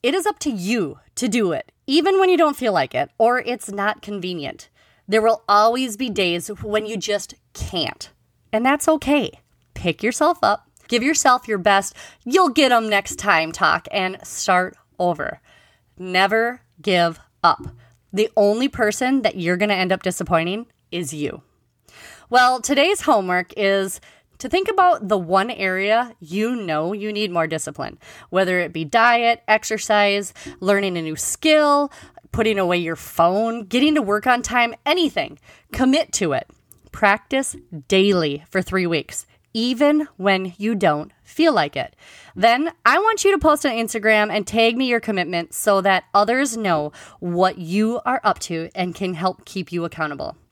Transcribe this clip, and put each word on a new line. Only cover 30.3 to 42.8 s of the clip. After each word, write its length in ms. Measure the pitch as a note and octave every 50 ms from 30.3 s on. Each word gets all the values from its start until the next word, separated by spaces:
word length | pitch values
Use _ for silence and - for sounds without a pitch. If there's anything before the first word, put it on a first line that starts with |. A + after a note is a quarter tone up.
| - - - - - -
learning 380 | F#3 F#3 G3+ G3 G3+ F#3+ F3+
a 40 | E3+
new 140 | D#3+ D#3 D#3
skill, 760 | - - - - - - D#4+ D4+ D4+ D4+ D4 C#4+ C#4+ D4 C#4 - - - - _ - _ - -
putting 260 | G3+ A3 A3 G#3+ G3
away 180 | F#3+ F3 F3
your 200 | F3 F3 E3 E3
phone, 680 | D#3+ - - - - E3 F3 F#3 G3+ A3+ A3+ A3+ A#3+ G#3+
getting 320 | F#3 G#3 B3 C#4 D#4 D#4
to 60 | D4+
work 260 | A#3 G3 G3+ G#3 G#3
on 140 | B3+ B3 B3
time, 340 | B3 - A3+ B3 A#3 A#3 A3+ - _
anything. 540 | D4 D#4 F#4 E4+ D4 - F#3+ C#3+ - D3+ - _ - - _ _ _
Commit 400 | - - C4 C4 C4 D#4+ D#4 -
to 220 | - - G3 D#3+ C3+
it. 160 | B2+ - _ - _ _ _ _ _ _ -
Practice 640 | - - - G3+ G3+ A3 _ _ - C4+ C4+ - - - - _ F3 D#3 C#3
daily 560 | _ F#3+ F#3+ F#3+ G3+ G3 F3+ D#3+ D3 C#3 D3 D3+ _
for 120 | - F#3+
three 240 | F3+ - - F#3+ F3+
weeks, 400 | E3+ E3 D3+ - - - - - _ _ _ _ _ _
even 560 | A3 A3+ B3 B3+ A3+ D4 D4 D4+ D4+ D4+ - _
when 360 | - F#3 G3 F#3+ F#3 F#3+ F#3 F3
you 180 | _ G3+ A3 A#3
don't 380 | G3 G3+ E3+ D3+ D3 D#3 - _ _ _
feel 300 | - - - D#4+ E4 C#4
like 240 | G3 D3+ D3 -
it. 180 | C3+ - - _ _ - - - - - - _
Then 380 | F3+ G3 A#3 A#3 B3+ D#4 E4+ - _